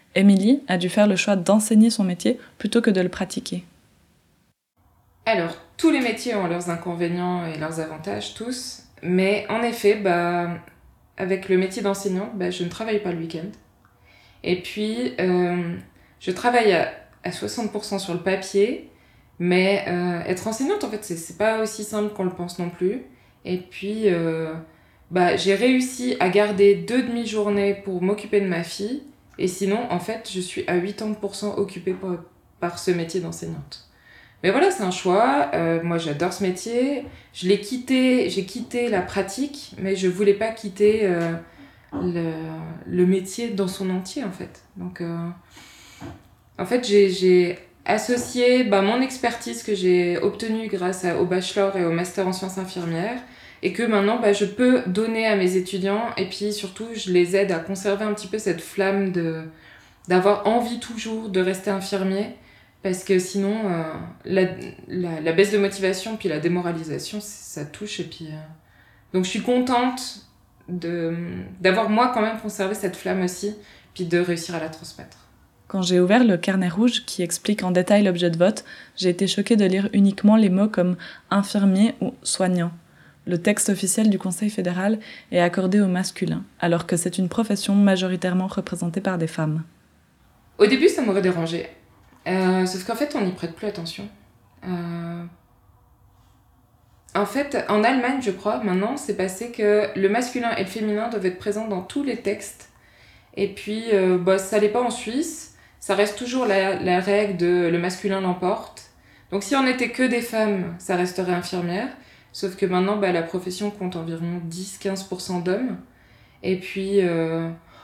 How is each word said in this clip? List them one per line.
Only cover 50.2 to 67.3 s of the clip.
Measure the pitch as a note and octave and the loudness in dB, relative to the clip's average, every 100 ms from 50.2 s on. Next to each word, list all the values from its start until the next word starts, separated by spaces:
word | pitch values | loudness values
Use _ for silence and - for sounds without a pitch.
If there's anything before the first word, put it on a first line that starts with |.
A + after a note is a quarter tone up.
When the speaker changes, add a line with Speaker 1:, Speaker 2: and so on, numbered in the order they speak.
| G#3 G3+ A3+ A3 A3 | 0 -2 -4 -4 -4
Speaker 2:
grâce | F#3+ F3+ F#3+ | -4 -4 -2
à, | F3+ E3+ | -2 0
au | |
bachelor | F3+ F3+ F#3 - G3 G3 | 0 0 -2 0 0 2
et | |
au | E3+ | 0
master | E3 F3+ - F#3 | 0 -2 -2 -2
en | |
sciences | F#3 F#3+ F#3+ | -2 -6 -6
infirmières, | F#3 F#3 E3+ E3 G3 B3 - - - - | -8 -6 -4 -2 -4 -6 -12 -20 -20 -6
et | F#3+ | -4
que | F#3 | -2
maintenant, | A#3 G#3+ G3+ A#3 | 0 2 2 2
bah, | A3+ | 2
je | G3+ | 2
peux | G3 - B3+ B3+ A3 | 0 2 4 4 2
donner | F3+ A3+ A3 | -2 0 0
à | A3 G3+ | 2 4
mes | F3+ F#3 | 4 2
étudiants, | F3+ G3 F#3+ G3+ A#3 - | -2 -2 0 0 -2 -4
et | F#3+ | -6
puis | - G#3 | -4 -4
surtout, | G#3 F#3+ - A3+ A3+ | -4 -8 -10 -10 -8
je | F#3 | 2
les | F3+ F3 G3 | 4 4 4
aide | G3 | 2
à | E3 | 0
conserver | E3 F#3+ G3+ G3 | -4 -6 -2 -2
un | G#3+ | -2
petit | G#3 F#3 | -4 -6
peu | A3 | -4
cette | G#3 E3+ | -2 -4
flamme | - - G3 G3 G3 | -4 -2 0 2 0
de, | F3 E3 D#3+ D#3+ - - - - _ - | 0 -2 -4 -8 -16 -20 -20 -20 _ 0
d'avoir | F3+ G3 G3+ - | 4 4 4 2
envie | B3 A#3+ - | 0 0 -6
toujours | - A3 A3 A3 A3 | -8 -10 -6 -6 -4
de | F#3 | 0
rester | F#3 F#3+ G#3 | 0 -2 -2
infirmier, | G3 F#3 G3 F#3+ G3 A3+ B3 - - _ _ | -4 -2 -2 0 -2 -4 -8 -20 -20 _ _
parce | F#3+ F#3 | -4 -4
que | - F#3+ | 2 2
sinon, | F3+ G3 G3 A3 G#3+ | 2 -2 0 0 -2
euh, | E3+ D#3 D#3+ - - | -2 -4 -8 -12 -12
la, | - F#3+ F#3 - - - - | -2 2 2 0 -12 -14 -8
la, | F#3 F3 D#3+ | -4 -4 -2
la | D#3+ | 0
baisse | E3 G3+ | 4 4
de | G#3 | 4
motivation | G3 G3 F#3+ F#3+ - A3 | 2 0 -2 -2 -4 -4
puis | F#3+ | -4
la | D3+ | -2
démoralisation, | E3 F3+ F3 E3 D#3 C#3 - G#3 | 0 0 -2 -4 -6 -8 -8 -10
c-, | |
ça | - | -12